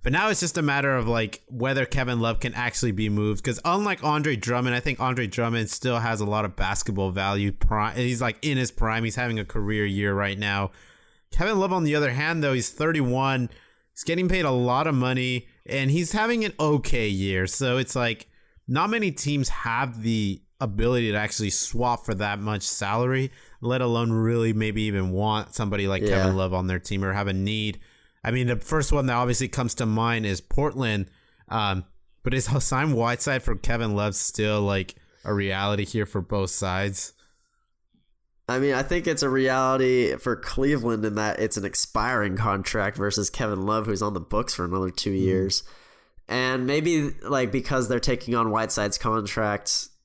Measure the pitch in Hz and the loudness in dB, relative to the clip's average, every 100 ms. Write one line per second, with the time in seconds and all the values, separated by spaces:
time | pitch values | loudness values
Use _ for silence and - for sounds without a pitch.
0 | 127 151 214 202 175 - 151 139 139 131 | 0 2 2 2 0 0 0 2 2 2
1 | 113 117 110 - _ 127 127 135 127 143 | 2 0 0 -6 _ -4 -2 0 0 0
2 | 127 120 113 113 127 - 120 - 120 98 | 0 0 2 0 -2 -2 -4 0 -2 0
3 | 107 104 107 107 - 113 170 185 208 180 | 0 2 0 0 -2 -2 0 0 0 -2
4 | 147 151 151 120 110 123 127 123 147 127 | 0 0 0 -2 0 0 0 0 -2 -2
5 | 127 127 113 110 117 117 107 - 131 117 | -2 0 -2 0 0 0 -2 -2 0 0
6 | 117 110 104 104 104 - 95 101 - 101 | 0 -2 0 0 -2 -2 -2 0 -2 0
7 | 95 92 98 101 101 98 - 107 107 120 | -2 0 0 0 0 4 4 4 0 -2
8 | 123 120 123 110 151 135 123 - 113 113 | -2 0 -2 -2 -2 0 0 0 0 2
9 | 113 113 123 110 104 - 101 107 104 98 | -2 -2 -2 -2 -4 -2 0 0 0 0
10 | 101 98 101 101 104 101 98 - - - | 0 2 0 -2 -2 0 -2 -6 -20 -20
11 | _ _ _ - 185 208 190 180 156 151 | _ _ _ 0 2 2 2 2 2 2
12 | 147 123 151 165 147 131 117 - 156 160 | 2 0 0 0 0 0 -2 -2 0 2
13 | 127 127 135 131 120 - - _ _ - | 2 2 2 0 -2 -8 -20 _ _ -8
14 | - 170 185 185 156 127 123 127 156 135 | -2 0 2 2 2 2 2 2 2 2
15 | 127 127 127 123 - _ - - 135 156 | 2 0 0 -2 -6 _ -6 0 2 2
16 | 165 214 220 240 214 - 151 147 - 123 | 2 0 2 0 -2 0 2 2 4 2
17 | 107 98 98 92 92 - 131 127 127 131 | 2 0 0 0 0 0 0 0 0 0
18 | 120 110 - _ _ - - 131 190 226 | -2 -2 -10 _ _ -20 -4 0 2 2
19 | 202 143 147 147 131 - 120 117 135 117 | 0 -2 0 0 0 0 0 -2 -2 -2
20 | 113 113 104 98 _ _ 123 101 117 123 | 0 0 0 -2 _ _ -4 0 2 2
21 | 113 104 104 - 107 - - 117 123 120 | 2 0 -2 -2 -2 -2 -2 0 0 0
22 | - 98 104 101 104 104 - - 101 110 | -2 -2 -2 -2 -4 -4 -4 -4 -2 0
23 | 123 131 135 - - - 120 127 123 117 | 0 0 -2 -8 -20 -8 -4 0 2 2
24 | 117 113 113 117 113 107 110 107 107 101 | 2 2 2 2 2 2 0 0 0 0
25 | 95 92 107 107 - - 107 101 98 95 | 0 0 0 0 -2 -4 -2 0 0 0
26 | 104 95 95 95 92 90 92 92 - 101 | 2 4 4 2 0 0 0 -2 -2 -2
27 | 95 98 101 95 98 110 107 - - _ | -2 -2 -2 -2 0 -2 -4 -6 -14 _
28 | _ _ - 123 123 117 - 156 135 147 | _ _ -2 0 0 0 0 0 2 2
29 | 131 120 123 113 127 - 120 - 117 107 | 2 2 2 0 -2 -2 -2 0 0 2
30 | 113 117 107 92 - - 147 127 120 104 | 2 0 -2 -4 0 2 2 0 0 0
31 | 95 _ _ _ - 110 104 95 90 - | -4 _ _ _ -6 -2 0 -2 -4 -14
32 | _ _ - 131 - 135 - 131 151 123 | _ _ -2 0 0 0 0 0 2 2
33 | 117 120 - 131 - 104 - 117 117 101 | 2 0 0 0 0 0 2 2 0 0
34 | 104 98 - - 107 107 101 98 92 - | 0 0 -2 0 0 2 2 0 -2 -10
35 | _ _ - 101 98 95 101 104 101 113 | _ _ -4 0 0 0 0 0 -2 -2
36 | 104 101 90 104 95 - 98 92 101 95 | -2 -4 -2 -2 0 -2 -2 -2 -2 -4
37 | - _ _ _ _ _ _ _ _ _ | -8 _ _ _ _ _ _ _ _ _
38 | _ _ _ _ - 127 139 131 139 175 | _ _ _ _ -4 0 2 0 0 -2
39 | 170 147 139 135 131 131 131 131 131 127 | 0 0 0 2 2 2 2 2 4 4
40 | 117 - 123 117 - - 135 147 117 113 | 2 0 -2 -4 -4 0 2 2 0 0
41 | 107 104 107 - 110 107 98 - - 110 | -2 0 -2 0 -2 -2 -4 -4 -2 -2
42 | 113 123 104 95 110 98 95 113 101 101 | 0 0 0 0 0 0 -2 -2 -2 -2
43 | 101 101 98 - 117 101 95 110 110 98 | -2 0 -2 -2 -4 -2 0 0 0 -2
44 | 104 95 82 104 - - 87 95 92 - | -2 -4 -2 -2 -2 -4 -2 -2 -2 -2
45 | - 95 95 92 95 - - - - - | -2 2 2 2 2 -2 -6 -20 -20 -20
46 | _ - - 123 127 131 127 147 160 160 | _ -20 -6 -2 0 0 0 0 2 0
47 | 143 - - 135 127 123 - 135 113 123 | 0 -4 -2 0 0 -2 0 -2 0 0
48 | 127 123 - 117 113 107 110 - 104 - | 2 0 0 2 2 2 0 0 0 0
49 | 113 110 101 - 107 104 - - - _ | 0 0 0 -2 0 0 -2 -4 -4 _